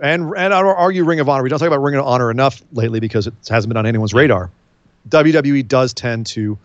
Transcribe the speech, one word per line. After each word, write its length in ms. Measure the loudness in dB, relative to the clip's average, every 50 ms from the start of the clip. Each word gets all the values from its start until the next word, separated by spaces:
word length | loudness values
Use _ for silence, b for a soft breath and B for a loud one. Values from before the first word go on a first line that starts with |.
and, 320 | -2 -2 -2 -2 -2 -4 -4
and 180 | -2 -2 0 2
I 80 | 2
don't 140 | 2 2 2
argue 280 | 2 2 0 2 0 0
Ring 160 | 0 0 0
of 100 | 0 0
Honor. 140 | 0 0 0
We 60 | -2
don't 100 | -2 0
talk 80 | 0 0
about 140 | 0 0 0
Ring 100 | 0 0
of 100 | 0 0 0
Honor 240 | 0 0 0 0
enough 320 | 0 0 0 0 0 -4 -12 _ -6
lately 260 | -4 -4 -2 -2 -2
because 280 | -4 -2 -2 -2 -4 -4
it 80 | -6 -12 -8 -4
hasn't 220 | -2 -2 -2 -2
been 80 | -2 -2
on 80 | -2
anyone's 300 | 0 0 -2 -2 0 2
radar. 340 | 4 4 4 4 0 -2 -6 -14 _ _ _ _ _ _ _ _ _ -6 0
W 220 | 2 4 4 4
W 220 | 4 2 2 2 0
E 80 | 0
does 320 | 0 0 0 0 0 0 -2
tend 320 | -6 -6 -6 -6 -6 -6 -8
to 300 | -6 -6 -4 -4 -6 -6 _